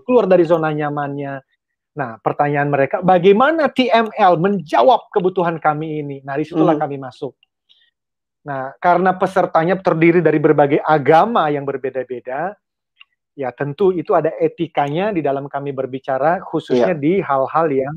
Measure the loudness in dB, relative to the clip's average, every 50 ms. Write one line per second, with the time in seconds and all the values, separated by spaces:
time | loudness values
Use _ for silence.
0 | -2 0 2 2 4 4 4 4 4 4 2 2 0 0 -2 -2 -4 -4 -4 -4
1 | -6 -6 -6 -8 -8 -8 -10 -12 -14 _ _ _ _ _ _ _ _ _ _ -10
2 | -10 -10 -8 -6 -4 -2 0 0 0 0 0 0 0 0 2 2 0 0 0 0
3 | 2 2 2 4 6 4 6 6 4 2 2 2 0 0 0 0 0 2 2 0
4 | 0 0 0 2 2 4 4 4 2 0 -2 -2 -4 -2 0 2 4 4 4 2
5 | 0 _ -2 -2 0 0 0 0 -2 -2 -2 -2 -2 -2 -2 -2 -4 -6 -6 -8
6 | -8 -8 -10 -12 -12 -8 -6 -6 -6 -4 -2 0 2 2 0 0 -2 -6 -6 -8
7 | -12 -14 -14 -12 -12 -12 -12 _ _ _ _ _ _ _ _ _ _ _ _ _
8 | _ _ _ _ _ _ _ _ -14 -10 -10 -10 -10 -12 -8 _ 0 2 2 4
9 | 2 0 0 0 -2 -2 0 0 0 0 0 0 0 0 -2 -2 0 -2 0 2
10 | 4 4 4 4 4 2 2 2 2 2 4 4 2 2 2 0 0 2 0 2
11 | 4 4 4 4 4 2 2 0 0 0 -2 -4 -4 -6 -6 -6 -6 -6 -6 -6
12 | -8 -8 -10 -12 -10 -10 -8 -8 -8 -8 -10 _ _ _ _ _ _ _ _ _
13 | _ _ _ _ _ _ _ -10 -8 -8 -6 -6 -6 -6 -2 0 0 0 0 0
14 | 0 0 0 2 0 0 -2 -2 -2 -2 -2 -4 -8 -4 -2 -2 -2 -2 -2 -2
15 | -2 -2 -2 -2 -2 -2 -2 -4 -6 -8 -8 -8 -8 -8 -6 -6 -6 -8 -8 -10
16 | -8 -6 -4 -2 0 0 -2 -2 -4 -6 -6 -6 -4 -2 0 2 2 2 0 0
17 | 0 0 0 0 0 0 0 -2 -2 0 0 0 0 0 0 -2 -2 -4 -6